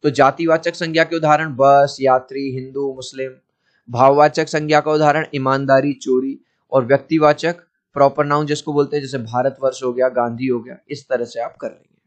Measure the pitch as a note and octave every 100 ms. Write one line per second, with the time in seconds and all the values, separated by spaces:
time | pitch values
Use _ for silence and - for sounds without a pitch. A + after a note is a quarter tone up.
0 | D3+ C3 C3+ C#3 E3 D#3+ E3 E3+ E3 D#3+
1 | D#3+ E3 D#3 D3+ D#3 B2+ C3+ C#3 C#3 -
2 | C3 B2+ C3 C3+ C#3 B2+ C3 C3+ C#3 C3
3 | B2+ C3 C3 C3 _ _ _ _ - A#2+
4 | C3+ C#3+ D3+ D3 D#3 D#3 D3+ D3+ D3+ D#3
5 | D3+ D3 D#3 C#3+ C3 C3+ C#3 C3+ C#3+ C3
6 | - B2+ C3+ C3+ _ _ _ C3+ A#2+ C#3
7 | - D#3+ D3+ D3 D#3+ F3 _ _ _ -
8 | C#3 C#3+ C#3+ D3 D3 D3 D#3 D3 C#3+ D3
9 | C3+ C3 A2 B2 C3 C3+ C3 B2+ C3 A#2+
10 | C3 B2 A#2+ A#2 C3 A#2+ A#2+ B2+ _ C#3+
11 | _ B2+ A#2 A#2 A#2 _ A2+ - _ _